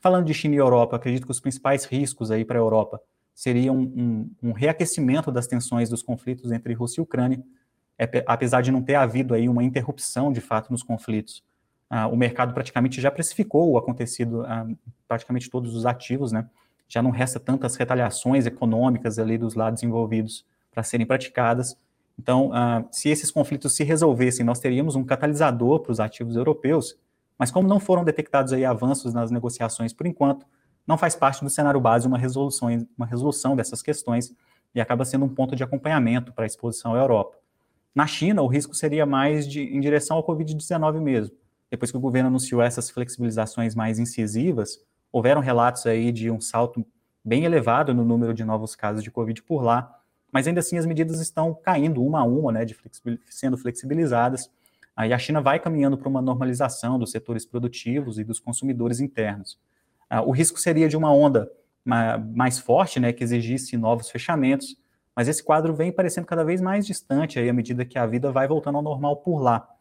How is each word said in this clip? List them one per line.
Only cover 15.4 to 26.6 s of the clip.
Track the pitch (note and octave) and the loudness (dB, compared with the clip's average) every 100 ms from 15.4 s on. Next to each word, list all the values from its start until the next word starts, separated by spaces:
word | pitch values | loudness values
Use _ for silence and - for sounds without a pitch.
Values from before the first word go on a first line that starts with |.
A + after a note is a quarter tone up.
| B2 | -4
todos | B2+ A#2+ | -6 -6
os | A#2 | -2
ativos, | A#2+ B2 - C3 C3+ | 0 -2 -4 -4 -2
né? | A2 A#2 _ _ _ _ | -2 -4 _ _ _ _
Já | A#2+ | 0
não | B2+ | 0
resta | A2+ B2+ - | 2 -2 -2
tantas | - C3+ B2 - | -2 -2 -2 -2
retaliações | B2 B2+ A#2 - B2 C#3 A#2+ | 0 2 0 -2 2 2 2
econômicas | - A#2 A2+ B2+ B2 A#2+ A2 | 0 0 2 2 2 -2 -2
ali | A2 A2+ | -2 0
dos | A2+ | -2
lados | A2+ A2+ A#2 | -2 -2 0
envolvidos | A#2+ A2+ A2+ A2 A2 - _ _ _ | -2 -2 0 -2 -2 -8 _ _ _
pra | - | -8
serem | A2+ A#2+ A2+ | -4 -2 0
praticadas. | C3 B2+ - A#2+ A#2 B2 - _ _ _ - | 0 -2 0 2 2 -2 -8 _ _ _ -12
Então, | - B2+ C3+ | 0 2 2
ah, | A#2 A#2+ A#2 A2+ | 2 0 0 -4
se | - D3 | -4 0
esses | D3+ - | 0 0
conflitos | - C#3 C#3+ C#3+ | -2 -2 -2 -2
se | - | -2
resolvessem, | D3+ D#3+ D#3+ B2 B2+ B2 | 0 4 4 4 2 2
nós | A#2 A#2+ | 0 0
teríamos | C3+ B2+ D#3 | 0 0 0
um | C3+ | -2
catalisador | B2+ C3+ D3 D3 D#3 A#2+ A#2+ D#3+ | -2 0 0 2 2 4 2 2
pros | - A2+ | 2 -2
ativos | A2 - A#2 A#2 | -2 -4 -4 -2
europeus, | C3+ D3 | 0 0